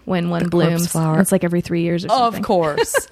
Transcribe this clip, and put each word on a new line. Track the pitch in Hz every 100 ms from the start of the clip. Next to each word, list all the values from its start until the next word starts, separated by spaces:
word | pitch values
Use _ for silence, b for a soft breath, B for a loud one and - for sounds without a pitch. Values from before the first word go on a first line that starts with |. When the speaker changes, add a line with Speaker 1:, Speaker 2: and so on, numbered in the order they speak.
Speaker 1:
when | - 180 175
one | 170
Speaker 2:
The | 175
corpse | 170 165
Speaker 1:
blooms. | 170 175
Speaker 2:
flower. | 170 160 160
Speaker 1:
It's, | 190
like, | 190
every | 175 175
three | - 170
years | 170 170
or | 190
Speaker 2:
Of | 254 233
Speaker 1:
something. | 202
Speaker 2:
course. | 208 185 156 147 - 539 -